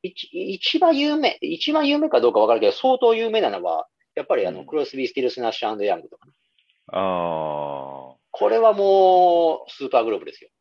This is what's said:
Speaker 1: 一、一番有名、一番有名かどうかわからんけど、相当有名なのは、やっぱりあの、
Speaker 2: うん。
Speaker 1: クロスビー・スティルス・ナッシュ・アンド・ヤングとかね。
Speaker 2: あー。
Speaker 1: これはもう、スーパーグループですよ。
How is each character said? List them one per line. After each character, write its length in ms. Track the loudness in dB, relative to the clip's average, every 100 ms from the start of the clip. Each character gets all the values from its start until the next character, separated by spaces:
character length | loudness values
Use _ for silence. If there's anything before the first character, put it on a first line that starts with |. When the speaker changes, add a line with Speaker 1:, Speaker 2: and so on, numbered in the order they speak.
Speaker 1:
一、 280 | -14 -12 -14
一 480 | -10 -8 -6 -2 2
番 180 | 2 2
有 200 | 0 0
名、 200 | 0 -2
一 320 | -6 -6 -2
番 160 | 0 2
有 80 | 0
名 120 | 2
か 120 | 2
ど 80 | 2
う 40 |
か 60 | 4
わ 80 | 2
か 60 |
ら 60 | 4
ん 20 |
け 60 | 2
ど、 40 |
相 260 | 0 0 2
当 160 | 2
有 160 | 2 0
名 120 | 0
な 80 | -2
の 120 | -2
は、 240 | -4 -4 -6 _ _ -10
や 80 |
っ 20 | -4
ぱ 120 | -2
り 100 | -2
あ 40 |
の、 100 | -6
Speaker 2:
う 20 |
ん。 20 | -6
Speaker 1:
ク 120 | -4
ロ 80 | -4
ス 100 | -4
ビ 100 | -6
ー・ 20 |
ス 40 |
テ 60 | -2
ィ 40 | -4
ル 40 |
ス・ 120 | -2
ナ 80 | -6
ッ 20 |
シ 140 | -4 -6
ュ・ 40 |
ア 60 | -4
ン 20 |
ド・ 60 |
ヤ 140 | -2 -4
ン 40 |
グ 80 | -6
と 80 | -20
か 80 | _
ね。 80 | _ _ _ _ _ _
Speaker 2:
あ 100 | -4
ー。 1200 | -2 -2 -2 -4 -4 -6 -6 -8 -12 -16 -18 -20 _
Speaker 1:
こ 180 | -2 0
れ 100 | 4
は 120 | 2
も 920 | 4 4 4 6 6 4 4 0 -2 -8
う、 40 |
ス 140 | -12 -2
ー 40 |
パ 120 | 0
ー 20 | 0
グ 60 |
ル 60 | -2
ー 20 |
プ 40 | -6
で 80 |
す 100 | -20
よ。 60 | _ _